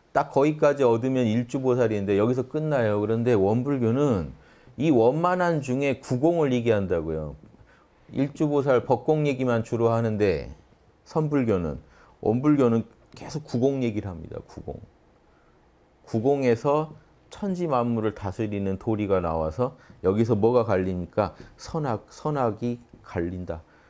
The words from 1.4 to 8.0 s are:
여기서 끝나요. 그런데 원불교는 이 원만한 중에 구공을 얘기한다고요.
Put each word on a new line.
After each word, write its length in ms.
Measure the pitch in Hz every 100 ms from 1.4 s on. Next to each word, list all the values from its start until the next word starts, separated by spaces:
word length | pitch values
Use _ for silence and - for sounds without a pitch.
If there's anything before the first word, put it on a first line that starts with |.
| 120 139 131 123 117 104 98 98
여기서 300 | 113 127 120
끝나요. 520 | 156 156 139 110 104
그런데 320 | 107 113 117
원불교는 1000 | 113 95 117 131 139 113 123 147 104 71 - - - - -
이 120 | 160
원만한 720 | 127 117 151 175 180 175 160
중에 380 | 127 127 143 127
구공을 540 | - 123 156 170 147
얘기한다고요. 800 | 123 117 107 95 85 80 78 78 78 - - - _ _ _